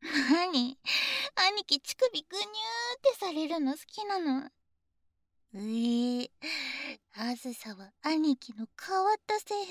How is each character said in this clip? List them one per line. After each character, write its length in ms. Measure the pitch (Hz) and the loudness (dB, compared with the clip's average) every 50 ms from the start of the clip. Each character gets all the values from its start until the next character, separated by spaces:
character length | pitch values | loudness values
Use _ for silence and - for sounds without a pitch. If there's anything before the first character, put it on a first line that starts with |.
何？ 760 | - 330 302 285 269 247 285 339 359 370 330 262 240 247 262 - - - - - - - - - - 571 - | -8 -2 0 2 4 6 6 4 4 4 2 2 0 0 -2 -6 -4 -2 0 0 0 0 -2 -2 -4 -4 0
兄 300 | - 370 381 403 415 392 | 2 2 2 2 0 0
貴、 160 | - 285 277 | 0 0 0
乳 160 | - - - - | 0 -2 -2 2
首 260 | 523 494 440 302 294 | 2 2 2 0 -8
ぐ 140 | _ 349 392 | _ -6 -6
に 60 | 415 | -6
ゅ 20 | |
ー 20 | 415 427 427 440 453 453 466 466 480 494 523 | -6 -6 -8 -6 -6 -4 -4 -4 -4 -2 2
っ 40 | |
て 120 | - 554 480 - | 4 2 4 2
さ 100 | 415 370 | 0 -4
れ 160 | 320 302 320 285 | -2 -2 -2 0
る 120 | 330 330 | 0 0
の 140 | 285 262 285 | 0 0 -2
好 60 | 311 - | -4 -8
き 200 | - - 427 427 | -12 -10 -8 -4
な 120 | 403 403 381 | -2 -2 -2
の？ 320 | 339 294 262 262 - 262 _ _ _ _ _ _ _ _ _ _ _ _ _ _ _ _ _ _ _ _ - | 0 0 0 -2 -4 -8 _ _ _ _ _ _ _ _ _ _ _ _ _ _ _ _ _ _ _ _ -12
え 40 | 196 | -10
ー、 720 | 202 220 220 233 233 240 240 240 240 247 247 247 247 - _ - - 311 302 285 277 262 262 269 269 277 240 - _ _ - | -6 -4 0 0 2 2 2 2 2 2 0 0 -2 -6 _ -10 -8 -6 -6 -6 -6 -6 -8 -8 -8 -10 -12 -14 _ _ -10
あ 220 | 208 220 240 247 | -6 -4 -4 -4
ず 180 | 233 - 254 240 | -6 -6 -10 -10
さ 220 | - - 220 208 | -10 -12 -14 -14
は 180 | 190 196 196 - _ | -14 -16 -20 -10 _
兄 360 | - 302 320 311 311 302 269 - | 0 2 2 4 4 4 4 2
貴 160 | - - 214 | 0 -10 -10
の 140 | 208 226 - _ - | -10 -10 -10 _ -12
変 160 | - - 381 | -6 0 2
わ 180 | 381 381 403 427 | 4 4 4 4
っ 40 | 415 _ - | 2 _ -2
た 100 | 427 427 | -2 -2
性 140 | - - 415 403 403 359 | -2 -2 -4 -4 -2 -4